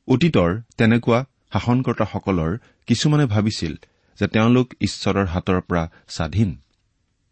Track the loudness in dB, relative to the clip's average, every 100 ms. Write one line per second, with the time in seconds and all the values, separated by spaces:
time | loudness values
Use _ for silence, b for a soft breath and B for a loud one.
0 | -2 2 2 2 2 0 -8 0 2 2
1 | 2 0 0 _ _ -6 0 0 0 -4
2 | -4 -4 -2 -2 -2 -4 b b -4 0
3 | 2 2 0 0 -2 -2 -8 -8 _ _
4 | _ -6 -2 2 4 2 0 -4 -6 -4
5 | -2 0 0 -2 -2 -2 0 -4 -4 b
6 | b -8 -4 -2 -2 -4 _ _ _ _
7 | _ _ _